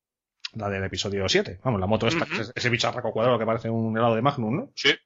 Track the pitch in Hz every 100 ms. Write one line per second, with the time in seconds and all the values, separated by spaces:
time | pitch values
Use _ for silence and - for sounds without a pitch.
0 | _ _ _ _ - 117 101 98 95 98
1 | 104 98 95 180 208 92 131 104 95 110
2 | 113 165 - 170 107 - 123 117 117 113
3 | 113 110 120 117 110 113 113 113 113 110
4 | 117 110 139 139 110 147 277 - 143 156